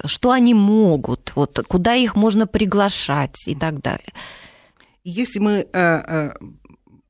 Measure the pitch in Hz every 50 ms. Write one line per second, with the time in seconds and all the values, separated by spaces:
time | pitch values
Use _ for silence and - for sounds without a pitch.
0 | - 147 - - - 247 254 262 240 240 233 214 202 202 214 220 214 180 156 135
1 | 123 - 123 - _ - - 143 143 - - 123 - - - 185 175 233 240 254
2 | 247 220 - 208 214 220 196 220 220 - - 202 220 185 196 202 196 202 - -
3 | - - 143 147 139 135 - - - 175 - 139 165 160 151 139 - - - -
4 | - - - - - - - - - - - _ _ _ _ _ _ _ _ _
5 | - 175 175 214 254 - - 202 208 208 208 196 - - - 185 175 170 165 147
6 | - - 165 156 151 139 - - - 110 - _ - - _ _ _ _ _ _
7 | _